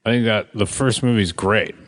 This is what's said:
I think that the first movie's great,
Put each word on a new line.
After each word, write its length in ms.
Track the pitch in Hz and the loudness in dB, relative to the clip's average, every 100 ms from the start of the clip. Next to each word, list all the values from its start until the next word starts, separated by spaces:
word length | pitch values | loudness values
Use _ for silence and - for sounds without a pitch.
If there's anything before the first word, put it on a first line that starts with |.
| 113 | -2
I 60 | |
think 140 | 120 113 | 0 2
that 220 | 107 - | 0 -2
the 120 | 107 98 | -4 -4
first 380 | - 135 110 | 0 0 0
movie's 280 | 127 113 92 | 0 2 0
great, 440 | - 95 107 - - | -2 0 2 0 -10